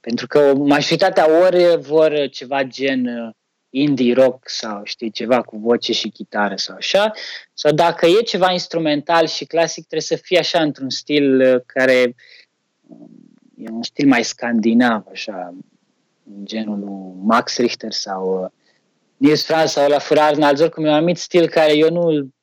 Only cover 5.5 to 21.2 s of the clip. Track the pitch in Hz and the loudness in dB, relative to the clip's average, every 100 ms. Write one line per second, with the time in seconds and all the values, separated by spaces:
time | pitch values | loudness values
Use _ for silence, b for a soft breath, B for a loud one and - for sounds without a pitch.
5.5 | 107 110 117 - 113 110 - 104 107 104 | -8 -2 -2 0 -4 -4 -10 -12 -6 -4
6.5 | 95 - - - 190 214 214 B B B | -4 -10 -10 -8 -4 -4 -6 B B B
7.5 | - 151 151 170 165 170 190 233 190 180 | -4 -2 2 0 2 2 2 0 0 0
8.5 | 180 - 165 160 147 143 165 165 - 143 | 0 -4 -4 -2 -2 0 0 0 -4 -4
9.5 | 160 160 - 165 156 151 151 - 175 151 | -2 -2 -4 -8 -8 -4 -6 0 0 0
10.5 | 175 156 139 135 123 - 147 143 131 131 | 0 0 -2 -8 -10 -2 0 4 4 4
11.5 | 127 - 139 131 127 123 120 b b b | 2 0 -2 2 4 2 -2 b b b
12.5 | _ _ _ _ 58 - - 50 _ _ | _ _ _ _ -20 -20 -20 _ _ _
13.5 | _ 113 113 117 - 139 123 113 - 120 | _ -12 -10 -10 0 2 2 0 -6 -2
14.5 | 117 110 117 123 110 95 - - 95 87 | 0 2 2 2 0 -6 -14 -12 -10 -12
15.5 | 90 - _ _ _ _ _ _ 101 101 | -16 -20 _ _ _ _ _ _ -18 -10
16.5 | 110 107 104 101 98 92 92 101 113 123 | -8 -6 -8 -8 -12 -14 -6 0 0 0
17.5 | - 120 - 110 - - 95 95 95 92 | -2 -2 -2 -10 -10 -8 -6 -4 -4 -6
18.5 | _ _ _ _ _ _ _ 139 151 - | _ _ _ _ _ _ _ 2 2 0
19.5 | 160 156 - 143 143 - 151 151 147 143 | 0 0 2 2 2 2 2 4 4 2
20.5 | 143 160 - 156 151 165 175 | 4 0 0 0 2 2 -2